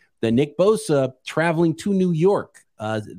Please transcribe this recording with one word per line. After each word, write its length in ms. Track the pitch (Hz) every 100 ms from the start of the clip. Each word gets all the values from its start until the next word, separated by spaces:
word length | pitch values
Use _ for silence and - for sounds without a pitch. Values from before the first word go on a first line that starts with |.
| _ -
that 120 | 113
Nick 240 | 117 147 -
Bosa 560 | 190 220 - 147 131 - -
traveling 480 | - 165 160 170 160
to 160 | 208
New 180 | 196 185
York. 520 | 160 180 185 - _ _ -
Uh, 220 | 107 110 107